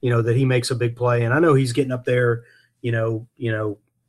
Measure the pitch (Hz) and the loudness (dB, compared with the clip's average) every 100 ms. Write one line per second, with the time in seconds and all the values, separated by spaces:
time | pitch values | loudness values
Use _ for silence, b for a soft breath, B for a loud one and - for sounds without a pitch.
0 | 127 120 117 117 135 127 123 120 120 117 | 0 0 2 2 2 0 0 -2 -4 -2
1 | 123 120 117 135 170 135 135 120 131 127 | 0 0 2 2 4 4 2 -2 -2 -4
2 | 120 123 120 117 b b b _ 123 117 | -2 0 0 -2 b b b _ -4 -2
3 | 113 113 113 _ 117 110 107 104 _ _ | -2 -4 -8 _ -6 -4 -4 -8 _ _